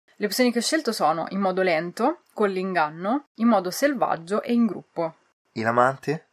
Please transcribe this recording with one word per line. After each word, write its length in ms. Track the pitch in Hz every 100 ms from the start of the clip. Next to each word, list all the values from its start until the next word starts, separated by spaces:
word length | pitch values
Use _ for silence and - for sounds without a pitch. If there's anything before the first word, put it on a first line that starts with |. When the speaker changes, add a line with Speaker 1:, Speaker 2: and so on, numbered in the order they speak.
| _ -
Speaker 1:
Le 80 | 202
opzioni 240 | 226 247
che 80 | 240
ho 20 |
scelto 300 | - 311 262
sono 320 | 214 156 165 -
in 100 | 196
modo 240 | 196 185
lento, 560 | 185 160 175 - 254 349 _
con 160 | - 202
l'inganno, 720 | 185 190 175 151 160 190 285 - -
in 80 | 233
modo 240 | 202 180
selvaggio 720 | - 285 240 - 165 165 208
e 100 | -
in 140 | 233 220
gruppo. 480 | 147 - - 165 - _ _ _
Speaker 2:
E 120 | 113
l'amante? 640 | 110 120 127 139 - 160 -